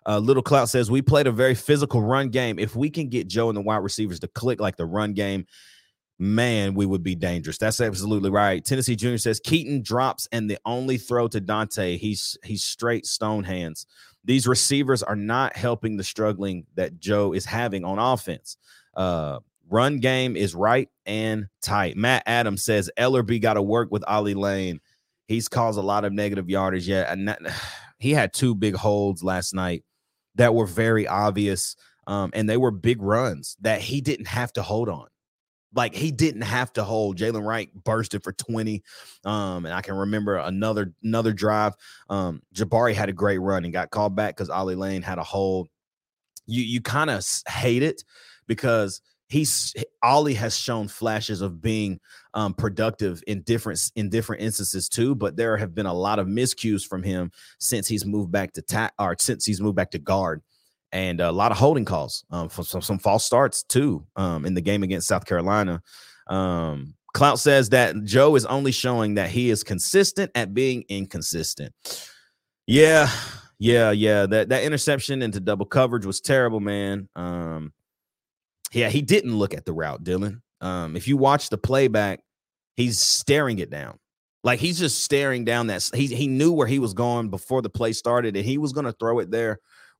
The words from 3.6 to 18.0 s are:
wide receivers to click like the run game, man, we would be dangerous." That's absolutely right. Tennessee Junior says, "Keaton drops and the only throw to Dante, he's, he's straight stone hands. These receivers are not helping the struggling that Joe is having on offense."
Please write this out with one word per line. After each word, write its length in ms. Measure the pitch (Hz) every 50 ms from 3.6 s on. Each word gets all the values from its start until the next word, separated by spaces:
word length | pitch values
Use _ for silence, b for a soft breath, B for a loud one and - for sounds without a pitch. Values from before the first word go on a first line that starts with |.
wide 180 | 98 107 107 104
receivers 420 | 92 104 - 110 107 95 87 80
to 80 | - -
click 320 | - - 117 127 113 98
like 160 | 104 95 -
the 100 | - 82
run 260 | 82 90 104 107 104
game, 340 | 98 104 101 98 98 95 - b b b b b b b b b b b _ _ _ -
man, 560 | 92 101 107 117 123 123 113 107 98 98 95
we 120 | 101 101
would 160 | 92 98 90
be 120 | 82 92 90
dangerous." 440 | 82 92 87 87 85 71 78 78 -
That's 240 | 107 110 - -
absolutely 480 | 117 107 95 92 98 107 107 101 98 98
right. 340 | 101 104 104 98 92 80 -
Tennessee 320 | - 135 131 120 127 117
Junior 220 | 95 113 123 120 110
says, 220 | - 117 107 -
"Keaton 420 | - - 160 165 131 131 147 127
drops 440 | 101 - 117 123 131 123 - - - -
and 160 | 117 117 107 104
the 100 | 98 - -
only 320 | 110 120 127 131 135 127
throw 320 | 113 - - 120 120 117 110
to 120 | - 107
Dante, 580 | 92 101 107 107 110 - - 107 95 90 87 87
he's, 400 | 107 107 101 - - - - - -
he's 200 | - 107 95 -
straight 400 | - - - 117 117 117 104 -
stone 400 | - - - 110 107 107 104 95
hands. 420 | 95 92 90 85 80 78 - - _ b b b b b b b
These 220 | 113 131 135 113
receivers 560 | 123 120 - - - 139 139 139 131 135 117
are 140 | - - 107
not 400 | 104 101 110 117 131 127 - -
helping 420 | 98 107 120 117 110 113 110 107 98
the 60 | 92
struggling 640 | - - 110 110 107 101 90 98 98 92 87 80 _ -
that 220 | 92 90 - - 82
Joe 360 | - 98 104 104 104 95 82
is 100 | 95 -
having 400 | - 110 117 120 110 101 95 87
on 140 | 92 98
offense." 580 | 104